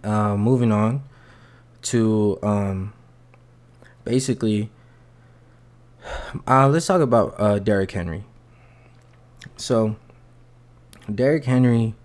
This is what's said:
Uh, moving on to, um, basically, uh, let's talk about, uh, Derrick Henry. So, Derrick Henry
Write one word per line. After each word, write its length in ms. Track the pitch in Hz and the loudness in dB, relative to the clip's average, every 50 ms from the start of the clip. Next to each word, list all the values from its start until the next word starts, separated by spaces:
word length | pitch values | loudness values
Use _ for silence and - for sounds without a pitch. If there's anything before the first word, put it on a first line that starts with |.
| - | -4
Uh, 320 | 107 107 107 107 104 104 | -2 -2 0 0 0 0
moving 360 | 101 104 117 131 123 123 113 | 0 2 2 2 2 2 2
on 320 | 107 104 107 110 123 139 139 - - - - - - - - - - - _ _ - - | 2 2 0 0 -2 -4 -8 -10 -20 -20 -20 -20 -20 -20 -20 -20 -20 -20 _ _ -20 -14
to, 560 | - - - 117 113 110 110 107 104 104 95 - | -8 -2 0 2 2 2 2 2 2 0 0 -2
um, 500 | - 104 104 101 101 98 95 95 95 104 - - - - - - - - - - - - - - - _ _ - - - - - - | -2 -2 -2 0 -2 -4 -4 -6 -8 -10 -12 -18 -20 -20 -20 -20 -20 -20 -20 -20 -20 -20 -20 -20 -20 _ _ -20 -20 -20 -20 -16 -8
basically, 680 | - 117 131 131 - 120 - - 110 107 104 107 110 - - - - - - - - - - - - - - - - - _ - - - - - - - _ - - - - - - - - - | -2 -2 -2 0 -2 -4 -2 -2 -2 0 -2 -4 -6 -10 -20 -20 -20 -20 -20 -20 -20 -20 -20 -20 -20 -20 -20 -20 -20 -20 _ -20 -20 -20 -20 -20 -20 -20 _ -16 -12 -12 -12 -12 -12 -14 -12 -2
uh, 220 | - 127 131 135 139 | 2 4 4 6 4
let's 180 | 143 165 165 | 4 2 0
talk 140 | - 190 180 | 2 2 2
about, 340 | 156 123 120 113 95 - - - | 2 4 4 2 2 2 -2 -2
uh, 200 | 104 104 101 104 | 0 0 0 0
Derrick 340 | 98 107 104 98 98 92 | 0 0 0 0 0 -2
Henry. 320 | - 98 85 85 80 92 107 - - - _ - - - - - - - - - - - _ - - - - - - - - - - | -4 -6 -6 -6 -8 -10 -12 -14 -20 -20 _ -20 -20 -20 -20 -20 -20 -20 -20 -20 -20 -20 _ -20 -20 -20 -20 -20 -20 -20 -20 -20 -18
So, 400 | - - - 127 113 110 107 107 - - - - - - - - - - - - - - - - - - - - - - - | -14 -6 -2 0 0 0 0 -4 -8 -14 -20 -20 -20 -20 -20 -20 -20 -20 -20 -20 -20 -20 -20 -20 -20 -20 -20 -20 -20 -12 -10
Derrick 320 | 104 101 127 139 151 160 135 | -4 0 0 0 0 0 0
Henry 500 | 127 127 127 127 123 120 117 113 113 110 - - | 0 2 2 4 4 4 2 0 -2 -4 -10 -18